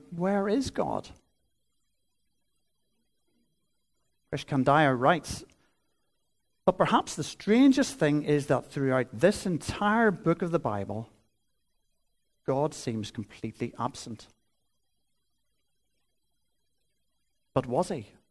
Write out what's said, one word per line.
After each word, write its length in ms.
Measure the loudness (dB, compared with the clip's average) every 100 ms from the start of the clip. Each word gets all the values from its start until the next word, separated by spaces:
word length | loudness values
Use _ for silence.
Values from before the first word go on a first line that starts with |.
| -10
"Where 380 | -4 0 0 0
is 220 | 0 -2
God?" 400 | -4 -4 -4 -8 -16 _ _ _ _ _ _ _ _ _ _ _ _ _ _ _ _ _ _ _ _ _ _ _ _ _ _ _ _ _ _ _
Krish 160 | -8 -2
Kandiah 480 | 2 6 6 6
writes, 480 | 6 4 4 0 -10 -14 _ _ _ _ _ _ _ _ _ _ _
"But 140 | -6 -2
perhaps 360 | 0 0 -2
the 100 | -8
strangest 720 | -10 -6 0 4 6 4 0 -2
thing 240 | 0 0
is 240 | 0 0 0
that 240 | -2 -4
throughout 380 | -4 0 0 -2
this 320 | 2 2 2
entire 680 | -2 -4 -6 -2 2 4 2
book 300 | 2 0 0
of 120 | 0
the 60 | -2
Bible, 520 | -2 -4 -6 -8 -10 _ _ _ _ _ _ _ _ _ _ _ _ _
God 280 | -2 0 0
seems 380 | -2 -6 -4 -6
completely 640 | -8 -12 -10 -10 -8 -8 -4
absent." 500 | -6 -6 -14 -16 -18 _ _ _ _ _ _ _ _ _ _ _ _ _ _ _ _ _ _ _ _ _ _ _ _ _ _ _ _ _ _ _ _
But 140 | -2 0
was 220 | 0 -2
he? 200 | -4 -10 -18 _